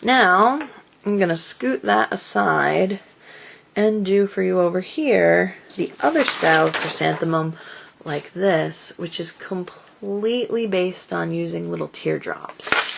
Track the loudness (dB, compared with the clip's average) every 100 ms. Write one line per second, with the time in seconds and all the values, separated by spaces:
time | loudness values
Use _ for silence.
0 | 2 4 6 6 4 2 -4 -12 -20 _
1 | -4 0 2 0 -4 -6 -4 -2 0 2
2 | 2 -2 -4 0 2 2 2 2 0 -2
3 | -10 _ -20 -20 -20 -20 _ 0 2 2
4 | 2 2 2 0 0 2 2 0 -6 -4
5 | 2 4 6 4 2 -4 -18 -6 -6 0
6 | 0 2 0 2 4 4 4 0 -6 -2
7 | -2 0 0 0 -2 -6 -14 -20 -20 _
8 | -8 -8 -8 -2 2 2 0 -6 -14 -10
9 | -10 -8 -10 -10 -10 -8 -8 -12 -20 -14
10 | -8 -2 0 0 -2 -2 0 0 0 -4
11 | -8 -6 -4 -4 -4 -6 -6 -6 -8 -6
12 | -4 -4 -4 -10 -10 -14 -2 -2 -2